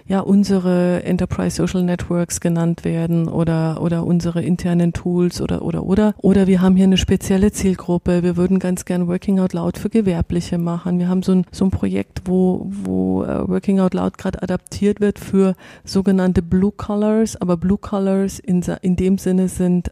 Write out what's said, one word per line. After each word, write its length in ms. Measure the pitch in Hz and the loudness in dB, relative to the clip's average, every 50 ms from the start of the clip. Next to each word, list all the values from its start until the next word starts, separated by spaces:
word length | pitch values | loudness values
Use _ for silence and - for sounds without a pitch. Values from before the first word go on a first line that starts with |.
| _ | _
ja, 120 | - 190 190 | -2 -2 0
unsere 800 | - - 196 202 202 196 196 190 180 180 180 180 175 180 180 175 - | 2 4 4 4 4 4 2 2 2 2 2 2 2 2 0 0 0
Enterprise 540 | - 180 180 180 - - - 180 175 - | -2 -2 -2 -2 -2 -2 -2 -2 -2 -2
Social 260 | - 165 175 - 185 180 | -2 -2 -2 0 0 0
Networks 580 | 180 175 175 - - 175 175 170 - - - | 0 -2 -2 -4 -2 -2 -2 -2 -2 -4 -4
genannt 440 | - 175 170 165 165 170 170 - - | -2 0 0 0 0 0 -2 -2 -4
werden 420 | 170 165 165 165 170 170 170 165 | -4 -2 -2 -2 0 0 0 0
oder, 540 | - - 165 165 170 165 160 160 160 156 156 | 0 -2 0 0 0 0 0 0 -2 -2 -2
oder 240 | 156 170 170 165 170 | -2 -2 -2 -2 0
unsere 360 | - 175 175 170 170 165 170 - | 0 0 0 0 -2 -2 -2 -2
internen 500 | 151 180 - - 180 175 175 175 170 - | -2 -2 -2 0 0 0 2 2 0 0
Tools 480 | - - 180 175 175 175 175 - - | -2 -4 -2 0 0 0 0 -2 -4
oder, 200 | - - - - | -4 -4 -4 -4
oder, 220 | - - 170 - - | -4 -4 -4 -4 -2
oder. 300 | - 190 208 214 214 208 | 0 2 2 2 2 0
Oder 300 | - - 185 196 196 190 | 0 2 2 4 4 4
wir 140 | 185 190 180 | 4 4 4
haben 140 | 185 185 185 | 4 4 4
hier 100 | 185 190 | 6 6
eine 120 | 190 190 | 4 4
spezielle 540 | 180 - - 190 185 - - 190 190 202 208 | 2 2 0 0 0 0 0 2 2 2 2
Zielgruppe, 720 | - - 196 190 180 - - - 175 175 - 185 175 175 170 | 0 0 0 -2 -2 -2 -2 -4 -4 -2 0 0 0 2 0
wir 140 | 180 175 | 0 0
würden 220 | 175 180 190 190 185 | 0 2 2 2 0
ganz 260 | 185 185 180 175 - | 0 -2 -4 -4 -4
gern 220 | - 180 180 175 | -4 -2 -2 -2
Working 320 | 175 175 185 - 208 190 190 | -2 -4 -4 -2 -2 0 0
Out 140 | 185 185 - | 0 0 -2
Loud 240 | 170 170 175 - | -4 -4 -4 -4
für 120 | - - 202 | -4 -4 -2
Gewerbliche 680 | - 226 208 190 170 165 175 - 175 175 170 - 180 | 0 0 2 2 0 -2 -2 -2 -2 -4 -2 -2 -4
machen." 420 | 175 170 170 170 170 - 180 180 180 | -4 -2 -2 -4 -4 -4 -2 -2 0
Wir 100 | 175 180 | 0 0
haben 140 | 185 185 180 | 0 0 2
so 100 | 196 185 | 2 2
ein, 120 | 185 175 - | 2 2 0
so 140 | - - 196 | -2 0 0
ein 60 | 190 | 0
Projekt, 500 | - - 202 190 185 196 196 - _ - 185 | 0 0 -2 -2 -2 -4 -6 -6 _ -10 -4
wo, 420 | 185 180 185 185 185 180 - - 190 | -2 0 2 2 2 0 -2 -4 -8
wo, 540 | 196 202 190 185 185 185 185 190 185 - - | -8 -8 -6 -2 -2 0 0 0 0 -2 -2
äh, 240 | - - - - | -2 -2 -2 -2
Working 320 | 185 185 190 - 202 196 190 | -2 -2 -2 0 0 2 2
Out 140 | 185 180 - | 2 0 0
Loud 240 | 180 180 185 - | -2 -2 -4 -4
grad 260 | - - 190 - - 190 | -6 -6 -6 -6 -6 -4
adaptiert 560 | 185 180 175 - - - - 202 202 202 - | -4 -4 -6 -6 -10 -6 -2 0 0 0 0
wird 200 | 208 202 - - | 0 -2 -2 -4
für 360 | - - - 190 190 190 180 - - - - - - | -6 -2 2 2 2 2 0 -2 -8 -18 -20 -20 -10
sogenannte 560 | - - 190 185 196 190 185 185 185 175 190 | -4 -2 0 2 2 2 4 2 2 2 0
Blue 300 | 170 165 185 185 196 208 | 0 2 0 0 2 0
Collars, 680 | - - - - 208 208 208 214 214 220 226 214 - | -2 -4 -6 -4 -2 0 0 2 2 2 0 0 -2
aber 180 | - 190 180 175 | -4 -2 -2 0
Blue 220 | 165 175 185 202 | 0 0 0 0
Collars 640 | - - - 214 196 196 190 190 196 196 190 - - | 0 -2 -4 -2 -2 0 0 2 0 0 -2 -4 -6
in 220 | - - 180 180 | -4 -2 0 0
sa-, 120 | 170 - 170 - | 0 -2 -4 -2
in 160 | - 185 180 | -2 0 0
dem 200 | 185 185 185 196 | 2 2 2 0
Sinne 300 | 185 - 185 185 185 185 | 0 0 0 0 2 0
sind, 440 | 185 - - 180 180 180 180 - - | 0 0 0 0 2 2 0 -2 -4